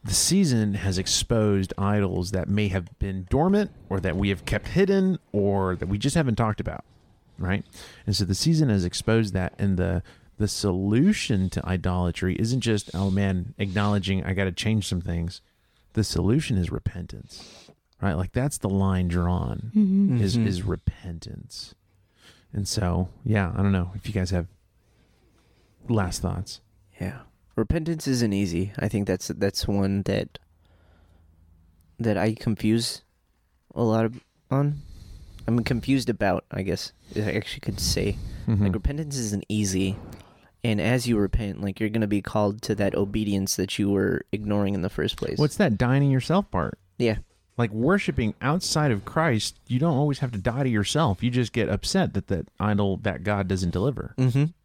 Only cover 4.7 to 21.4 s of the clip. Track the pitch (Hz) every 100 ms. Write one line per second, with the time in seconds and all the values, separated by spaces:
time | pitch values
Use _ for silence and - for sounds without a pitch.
4.7 | 165 190 196 190 170 _ 104 101 98 95
5.7 | 90 80 104 135 165 139 107 110 107 -
6.7 | - - _ _ _ _ - 90 101 -
7.7 | - - - - 101 92 98 156 160 147
8.7 | 101 87 - - 113 107 95 90 - 98
9.7 | 92 87 90 - - _ - 104 - 101
10.7 | 92 98 110 175 208 - 101 92 - -
11.7 | 92 92 90 87 82 92 - 113 127 113
12.7 | 104 - 87 98 95 101 92 98 - 101
13.7 | 95 104 104 92 95 87 92 95 87 110
14.7 | 110 95 90 90 85 85 - _ _ _
15.7 | _ _ - 107 - 90 135 - 98 85
16.7 | - - 92 85 52 50 - - - -
17.7 | - _ _ 101 80 92 - 139 - 101
18.7 | 98 95 92 90 87 87 90 71 - 113
19.7 | 214 98 98 202 123 101 120 110 90 87
20.7 | 80 - - 90 82 - -